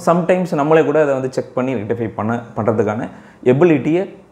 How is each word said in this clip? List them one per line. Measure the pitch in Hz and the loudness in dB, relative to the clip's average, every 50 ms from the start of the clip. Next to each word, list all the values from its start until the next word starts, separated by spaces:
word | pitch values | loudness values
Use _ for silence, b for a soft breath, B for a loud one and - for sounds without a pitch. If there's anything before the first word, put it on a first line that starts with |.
| - | 0
Sometimes | 180 170 180 165 185 185 185 180 170 180 | 0 2 2 2 2 0 0 0 -2 -2
நம்மளே | 147 143 156 160 160 147 | -2 2 4 4 4 4
கூட | 139 147 156 151 | 4 2 2 2
அதை | 139 135 | 2 0
வந்து | 131 131 131 131 | -2 -4 -4 -6
check | 135 123 - - | -6 -8 -6 -6
பண்ணி | 131 123 131 131 | -4 -4 -4 -4
rectify | 107 104 107 117 113 117 107 - | -6 -4 -4 -4 -4 -4 -6 -6
பண்ண, | - 101 113 117 120 117 - - | -4 -4 -4 -4 -4 -6 -8 -8
பண்றதுக்கான | 117 107 117 110 107 104 107 107 117 151 - B B B B B B - | -2 0 0 0 2 0 -2 -2 -4 -6 -10 B B B B B B 0
எபிலிட்டியை, | 120 127 139 175 175 156 135 117 147 160 180 196 196 - - - _ | 2 4 4 4 4 4 2 0 0 -2 -2 -2 -6 -10 -18 -20 _